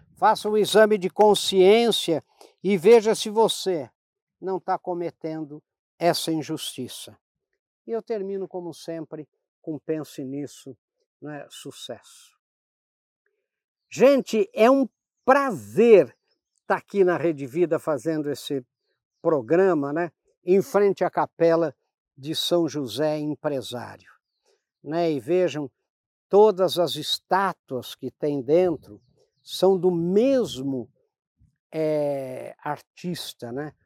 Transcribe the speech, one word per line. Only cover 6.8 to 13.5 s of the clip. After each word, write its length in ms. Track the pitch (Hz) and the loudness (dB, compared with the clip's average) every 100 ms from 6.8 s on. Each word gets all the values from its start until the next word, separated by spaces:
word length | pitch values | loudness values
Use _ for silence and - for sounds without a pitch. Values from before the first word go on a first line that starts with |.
| 123 - - 110 _ _ _ _ _ _ - | -12 -12 -20 -20 _ _ _ _ _ _ -10
E 40 | |
eu 100 | 226 | -10
termino, 440 | 208 220 190 196 185 | -6 -8 -6 -8 -8
como 280 | 185 175 | -10 -12
sempre, 540 | 147 - 165 156 156 147 _ _ _ | -14 -12 -12 -12 -14 -16 _ _ _
com 180 | - 151 | -12 -12
pense 440 | - 156 143 - 131 | -6 -6 -6 -12 -10
nisso, 520 | 139 143 - 139 123 _ _ _ _ | -10 -12 -14 -20 -20 _ _ _ _
né? 260 | 143 147 - | -16 -16 -16
Sucesso. 880 | - 143 - - 113 _ - _ _ _ _ _ _ _ _ _ _ _ _ _ | -18 -18 -18 -16 -16 _ -20 _ _ _ _ _ _ _ _ _ _ _ _ _